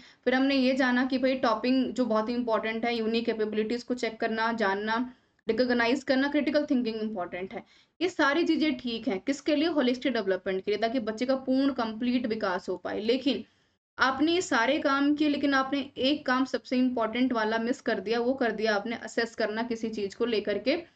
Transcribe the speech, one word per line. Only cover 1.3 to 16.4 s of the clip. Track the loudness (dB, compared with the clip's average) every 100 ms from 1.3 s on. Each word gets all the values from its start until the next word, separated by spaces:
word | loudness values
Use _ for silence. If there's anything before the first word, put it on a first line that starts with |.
टॉपिंग | 2 0 2 2 2 0
जो | 0
बहुत | 0 0 0
ही |
इंपॉर्टेंट | -2 0 0 0 -2
है, | -2 -2
यूनिक | 0 0 0
कैपेबिलिटीज | -2 -2 -2 -2 -4
को | -4
चेक | -4 -4 -4
करना, | -4 -2 -2
जानना, | 0 0 0 -2 -2 -2 -8 _ _ -2
रिकॉग्नाइज | 0 2 2 2 0
करना, | 2 2 2
क्रिटिकल | 0 2 0 2
थिंकिंग | 0 0 -4
इंपॉर्टेंट | -4 -6 -6 -8 -8
है। | -10 -14 _ _ -4
ये | -4
सारी | 2 2 2
चीजें | 2 2 0 -2
ठीक | -4 -4 -2
हैं, | -4
किसके | -2 -4 0 2
लिए? | 2
होलिस्टिक | 2 2 0 0
डेवलपमेंट | -2 0 -2 -2 -4
के | -2
लिए, | 0
ताकि | 0 -2
बच्चे | -4 -2 -2
का | -2
पूर्ण | 0 2 2
कंप्लीट | 0 -4 -2 0 0 0
विकास | -2 -2 -4 -4
हो | -6
पाए। | -6 -4
लेकिन | 0 0 0 -2 -6 _ _ _ _ 0
आपने | 0 2 2
ये | 2
सारे | 2 2 2 2
काम | 2 2 2
किए, | 2 2
लेकिन | 2 2
आपने | 2 2 -2 -4 -2
एक | 0 0 0
काम | 0